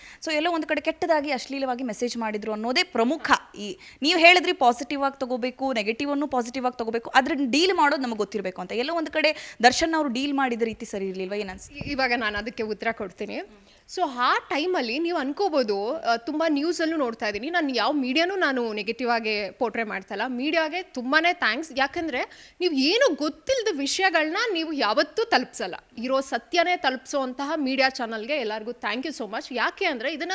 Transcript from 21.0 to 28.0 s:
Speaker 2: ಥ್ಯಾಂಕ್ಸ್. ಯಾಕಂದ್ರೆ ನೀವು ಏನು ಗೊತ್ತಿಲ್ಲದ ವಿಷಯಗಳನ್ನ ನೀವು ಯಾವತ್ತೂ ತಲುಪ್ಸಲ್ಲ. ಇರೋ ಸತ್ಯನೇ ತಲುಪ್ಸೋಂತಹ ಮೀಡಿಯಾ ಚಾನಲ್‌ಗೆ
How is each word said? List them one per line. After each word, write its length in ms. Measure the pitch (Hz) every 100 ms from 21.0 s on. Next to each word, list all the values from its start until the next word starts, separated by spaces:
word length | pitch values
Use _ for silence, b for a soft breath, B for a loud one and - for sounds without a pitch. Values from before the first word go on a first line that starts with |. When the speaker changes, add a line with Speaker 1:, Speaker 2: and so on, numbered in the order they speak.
| 240 302 339
Speaker 2:
ಥ್ಯಾಂಕ್ಸ್. 380 | 349 226 233 320 262
ಯಾಕಂದ್ರೆ 760 | 277 - - 254 403 - - -
ನೀವು 140 | 349
ಏನು 420 | 277 277 440 539
ಗೊತ್ತಿಲ್ಲದ 640 | 294 302 - - 523 427 285
ವಿಷಯಗಳನ್ನ 580 | 277 - 381 330 311 381 480
ನೀವು 200 | 339 320
ಯಾವತ್ತೂ 500 | 285 208 247 311 -
ತಲುಪ್ಸಲ್ಲ. 520 | 453 262 247 - 190 - - -
ಇರೋ 240 | 254 262
ಸತ್ಯನೇ 560 | 269 233 - 339 339 359
ತಲುಪ್ಸೋಂತಹ 760 | 277 262 - 285 254 254 277
ಮೀಡಿಯಾ 340 | 320 262 262 262
ಚಾನಲ್‌ಗೆ 440 | 262